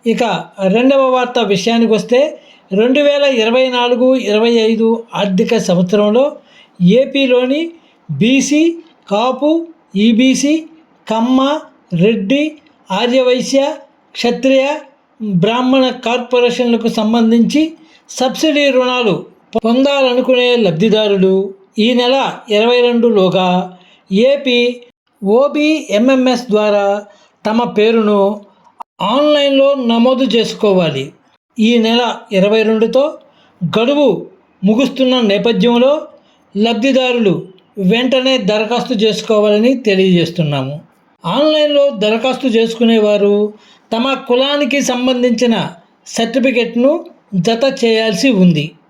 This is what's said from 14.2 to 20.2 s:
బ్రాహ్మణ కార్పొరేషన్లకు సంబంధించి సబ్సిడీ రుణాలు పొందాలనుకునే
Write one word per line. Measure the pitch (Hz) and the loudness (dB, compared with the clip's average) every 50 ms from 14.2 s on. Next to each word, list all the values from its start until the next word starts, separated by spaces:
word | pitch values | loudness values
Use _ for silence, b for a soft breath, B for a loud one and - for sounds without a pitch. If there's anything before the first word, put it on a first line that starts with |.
| - 240 240 240 240 262 269 269 262 277 302 302 294 - _ _ _ _ _ _ 220 208 190 175 | -4 -4 -2 0 0 2 2 2 0 0 -4 -6 -10 -18 _ _ _ _ _ _ -8 -2 0 0
బ్రాహ్మణ | 175 214 233 247 254 254 262 269 254 254 240 - - | 0 0 0 0 0 0 2 2 0 0 -2 -4 -4
కార్పొరేషన్లకు | 226 220 - 233 - 254 247 240 240 233 254 247 240 233 220 233 226 - | -4 -4 -4 -4 -2 0 0 2 0 0 -2 0 0 0 0 -2 -4 -2
సంబంధించి | 226 214 220 226 233 226 226 233 233 226 175 - 294 311 320 - b b b b b b _ - | -2 -2 0 0 2 2 2 4 2 2 2 2 0 -2 -2 -4 b b b b b b _ -6
సబ్సిడీ | - 254 262 262 - 320 320 285 294 285 277 254 | -4 -4 -4 -2 -2 -2 0 0 2 0 2 2
రుణాలు | 254 254 247 254 247 240 208 170 165 - - _ _ _ _ - 220 - | 0 0 0 -2 -2 -2 -2 -2 -4 -6 -14 _ _ _ _ -8 -4 -2
పొందాలనుకునే | 226 233 262 269 277 285 277 269 254 247 254 | 0 0 2 2 0 2 0 0 0 0 0